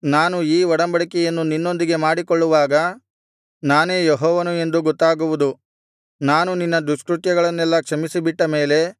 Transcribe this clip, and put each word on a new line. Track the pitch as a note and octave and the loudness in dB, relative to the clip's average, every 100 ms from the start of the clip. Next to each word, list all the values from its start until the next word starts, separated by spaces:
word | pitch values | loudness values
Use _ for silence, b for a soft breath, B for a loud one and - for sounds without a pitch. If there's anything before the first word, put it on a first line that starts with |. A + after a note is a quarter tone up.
ನಾನು | D3 D3 E3 F3+ | 0 0 0 0
ಈ | D#3+ E3 | 0 2
ಒಡಂಬಡಿಕೆಯನ್ನು | F3+ D#3+ E3+ F3 F3 F3 E3+ E3 | 2 2 0 0 -2 -2 -2 -2
ನಿನ್ನೊಂದಿಗೆ | D#3+ D#3 E3+ F3 E3 E3 | -2 -2 -4 -4 -2 0
ಮಾಡಿಕೊಳ್ಳುವಾಗ, | D#3 E3 F3 E3 E3 D#3 C#3+ C#3+ E3+ G#3+ _ _ _ _ _ _ | 0 -2 0 0 2 2 4 2 0 -6 _ _ _ _ _ _
ನಾನೇ | D3 C#3+ E3+ F#3 E3+ | 0 2 2 0 2
ಯೆಹೋವನು | C#3+ D#3 F3 F3 | 2 2 0 0
ಎಂದು | E3+ E3 D#3+ | -2 -2 0
ಗೊತ್ತಾಗುವುದು. | D#3 D#3 E3 D#3+ D#3+ D#3 C#3+ C3 _ _ _ _ _ _ | 0 2 2 2 -2 0 -2 -2 _ _ _ _ _ _
ನಾನು | C#3 D3+ F3+ F3+ | 0 2 0 -2
ನಿನ್ನ | E3+ E3 | -2 -2
ದುಷ್ಕೃತ್ಯಗಳನ್ನೆಲ್ಲ | D3 D3 - E3+ F#3 F3 E3+ E3+ E3 E3 | -2 -4 -2 -4 0 0 0 0 0 0
ಕ್ಷಮಿಸಿಬಿಟ್ಟ | - D3+ D#3 F3+ E3 E3 | -2 -6 -4 -4 -4 -2
ಮೇಲೆ | E3 D3+ D3 D3 E3 G3+ | -2 0 2 2 0 -6